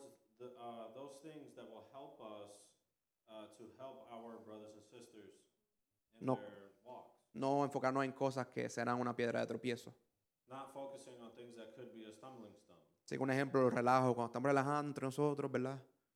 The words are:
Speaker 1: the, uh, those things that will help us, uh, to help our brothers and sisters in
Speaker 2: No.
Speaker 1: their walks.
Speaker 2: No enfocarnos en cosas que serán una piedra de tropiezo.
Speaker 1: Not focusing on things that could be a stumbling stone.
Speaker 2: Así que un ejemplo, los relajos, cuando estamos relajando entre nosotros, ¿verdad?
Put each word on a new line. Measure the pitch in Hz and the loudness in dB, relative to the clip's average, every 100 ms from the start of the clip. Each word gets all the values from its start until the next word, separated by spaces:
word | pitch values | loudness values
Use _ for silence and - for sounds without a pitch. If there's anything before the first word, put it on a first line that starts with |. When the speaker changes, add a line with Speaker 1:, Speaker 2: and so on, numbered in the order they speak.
| 139 - _ - | -16 -20 _ -14
Speaker 1:
the, | 123 120 | -14 -10
uh, | 117 117 113 | -10 -10 -10
those | 120 139 139 | -10 -12 -12
things | 160 147 127 120 | -14 -14 -14 -14
that | 110 | -14
will | 110 104 | -16 -16
help | 135 151 - | -14 -14 -12
us, | 110 104 101 104 - _ _ _ _ _ - | -12 -10 -12 -16 -20 _ _ _ _ _ -18
uh, | 110 107 - | -16 -16 -16
to | 117 - | -18 -14
help | 131 123 - | -14 -14 -14
our | 117 117 113 110 | -12 -12 -12 -12
brothers | 107 107 107 | -14 -14 -18
and | |
sisters | - 123 - 110 98 - _ _ _ _ _ _ _ 113 | -20 -20 -18 -18 -20 -20 _ _ _ _ _ _ _ -4
in | 131 | 0
Speaker 2:
No. | 127 | 0
Speaker 1:
their | 104 101 - _ | -2 -14 -18 _
walks. | 123 - - _ _ | -18 -16 -18 _ _
Speaker 2:
No | 110 135 143 | -2 2 4
enfocarnos | 139 139 127 135 | 4 2 2 4
en | 135 | 2
cosas | 127 135 131 123 | 2 0 0 -2
que | - 120 | -2 -2
serán | - 120 123 | 0 2 2
una | 123 120 | 2 2
piedra | 120 117 | 2 2
de | 117 | 0
tropiezo. | 117 123 117 - - _ _ _ _ - | 0 -2 -2 -6 -18 _ _ _ _ -14
Speaker 1:
Not | 131 135 | -12 -10
focusing | 135 139 135 127 123 | -8 -10 -10 -14 -14
on | 117 123 | -14 -14
things | 120 113 | -16 -14
that | 110 120 | -14 -14
could | 120 | -14
be | 110 110 | -14 -16
a | |
stumbling | 107 131 127 107 101 | -16 -16 -16 -16 -20
stone. | - - _ _ - | -20 -20 _ _ -6
Speaker 2:
Así | 135 | 0
que | |
un | 135 | 2
ejemplo, | 131 139 139 | 2 4 6
los | 127 | 6
relajos, | 117 120 131 127 120 | 6 8 8 8 6
cuando | 113 | 2
estamos | 117 139 | 2 4
relajando | 139 135 147 147 | 6 6 2 0
entre | 135 135 | -2 -2
nosotros, | 131 147 143 139 | 4 4 4 0
¿verdad? | 127 127 135 127 _ _ | 2 0 -4 -10 _ _